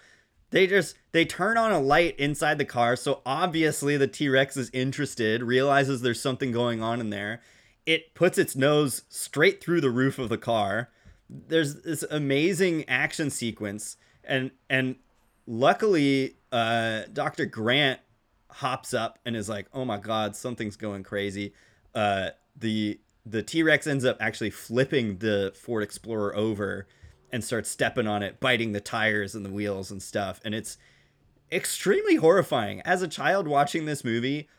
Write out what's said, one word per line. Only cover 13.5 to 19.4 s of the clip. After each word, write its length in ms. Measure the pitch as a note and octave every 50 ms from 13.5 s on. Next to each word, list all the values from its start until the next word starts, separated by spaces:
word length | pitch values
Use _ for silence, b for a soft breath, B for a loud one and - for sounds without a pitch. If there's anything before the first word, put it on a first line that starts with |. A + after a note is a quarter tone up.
| - - G#2+ G2+ G2+ G#2+ - - - b b b b b b
and, 260 | B2+ C3+ C3 C3 C3+ _ _ _ -
and 260 | C3+ C3 C3 B2+ C3 - _ _ _ _ _ _ _ _ -
luckily, 920 | A#2 A#2 A2+ C3+ E3 G3 - A3 G#3+ F#3 D#3 C#3+ C#3 C#3 C3+ C3 - - _ _ -
uh, 520 | B2+ A#2 A2+ A2+ A#2 A#2 A2+ A2+ A2 A2 F#2 -
Doctor 320 | G#2 C#3 C#3 D3+ - - C#3+
Grant 560 | - - A2+ G#2+ A#2+ B2+ D3 D3 C3 B2+ - _ _ _ _ _ _ _ _ _ _
hops 440 | - - C#3+ B2+ C3 C3 - - B2+
up 240 | A2+ A2+ A2+ - _ -
and 100 | A#2+ A#2
is 100 | A2